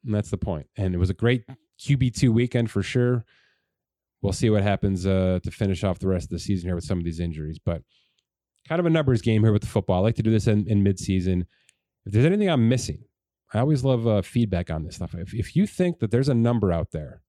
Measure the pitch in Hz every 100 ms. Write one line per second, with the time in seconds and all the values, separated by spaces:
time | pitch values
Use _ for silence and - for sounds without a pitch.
0 | 127 104 104 95 - 80 - - 95 87
1 | 90 92 113 123 - 135 _ _ - 139
2 | 127 - 131 113 123 123 117 101 95 127
3 | 123 123 - _ _ _ _ _ _ _
4 | _ _ 98 92 113 104 101 98 101 92
5 | 95 95 92 90 - - 101 90 101 87
6 | 95 90 - 87 - 95 87 87 - 90
7 | 85 80 87 76 76 80 - 82 _ _
8 | _ _ _ _ _ _ - 165 170 160
9 | 139 120 117 110 110 104 - 107 - 92
10 | 104 117 110 110 113 104 104 104 101 95
11 | - 95 90 90 90 _ _ _ _ _
12 | - 107 147 208 202 147 113 127 - 73
13 | - _ _ _ _ 107 139 147 135 123
14 | 117 104 92 120 113 90 85 80 76 -
15 | 85 85 - 104 104 165 208 - 180 175
16 | 110 120 139 120 117 120 98 82 - 80
17 | 71 -